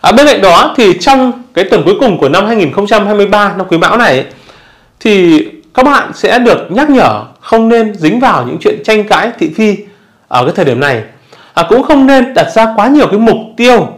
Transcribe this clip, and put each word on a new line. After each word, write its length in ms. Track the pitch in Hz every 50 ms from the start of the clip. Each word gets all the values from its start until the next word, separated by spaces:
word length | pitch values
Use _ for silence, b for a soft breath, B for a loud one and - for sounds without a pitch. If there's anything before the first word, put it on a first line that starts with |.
À, 120 | - 175 202
bên 140 | 240 294
cạnh 140 | 294 254 -
đó 340 | 190 185 170 180 240 311 -
thì 220 | - 233 196 175 -
trong 320 | - 285 269 262 254 254 240 - - _ _
cái 100 | 165 190
tuần 180 | - 233 190 143
cuối 100 | 165 202 -
cùng 180 | 277 240 180 147
của 100 | 151 135
năm 180 | 147 185 202
hai 100 | 214 233
nghìn 160 | 220 185 147 -
không 140 | 196 202
trăm 200 | 202 226 214 202
hai 80 | 202 208
mươi 120 | 208 202
ba, 280 | 196 202 208 208 196 170
năm 100 | 180 185 180
Quý 100 | 175 165
Mão 180 | 180 175 202
này, 280 | 233 240 196 135 131 143 - b b b b b b b b b b b b b _
thì 460 | - 226 208 196 180 170 160 151 156 - - - _ _ _
các 80 | - 262
bạn 280 | 294 285 240 - - 190
sẽ 240 | - - 202 220 247
được 280 | 247 240 175 - - -
nhắc 200 | 170 226 294 302
nhở 340 | 277 254 185 123 110 107 110 - - _
không 280 | - - - 226 226 226
nên 260 | 233 233 226 220 202
dính 260 | 185 156 156 208 247
vào 260 | 262 247 196 143 120
những 120 | 123 147 165
chuyện 220 | - 208 - - -
tranh 200 | - 220 214 208
cãi 260 | 208 202 156 180 233 240 -
thị 120 | - - 160
phi 200 | - 220 214 202 - B B B B B B B B B B
ở 160 | - 123 127
cái 80 | 143 170
thời 80 | - 180
điểm 160 | 139 120 120
này. 220 | 139 143 131 113 104 - b b b b b b b b b
À, 120 | - 170 165
cũng 140 | 196 247 269
không 240 | - 311 277 269
nên 280 | 262 277 262 240 262 -
đặt 160 | 180 156 - -
ra 120 | 220 220 220 220
quá 120 | 220 202 233
nhiều 180 | 285 302 254
cái 120 | 151 170 214
mục 180 | 226 233 185 - - - -
tiêu 320 | - 233 247 247 220 156 - -